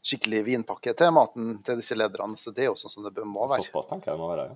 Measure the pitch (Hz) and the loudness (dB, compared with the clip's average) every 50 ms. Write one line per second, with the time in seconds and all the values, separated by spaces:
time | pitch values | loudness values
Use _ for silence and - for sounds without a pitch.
0 | - - - 113 - 113 110 110 104 113 127 120 110 - 101 - - 120 117 - | 0 -2 0 0 0 0 2 0 2 2 0 0 0 -4 -6 -4 -2 -4 4 6
1 | 165 175 165 156 123 107 - 123 113 113 113 101 101 - 123 117 113 - 123 110 | 6 8 8 8 6 6 2 -6 -4 -4 -4 -4 -4 -4 -2 -2 -2 -4 0 2
2 | 110 104 98 - 101 104 107 - - 120 101 120 135 131 101 - - 98 - 101 | 0 0 0 -2 -6 -6 -6 -8 -10 -8 -2 0 0 0 0 -2 -6 -10 -12 -10
3 | 104 101 95 120 113 107 101 101 113 131 139 117 92 - - 76 - - - 190 | -10 -10 -8 -8 -8 -6 -2 -2 0 2 2 0 0 -2 -4 -6 -4 -4 -8 -6
4 | - - 76 80 82 85 85 78 65 58 123 | -4 -4 -4 -4 -4 -4 -2 -4 -4 -6 -8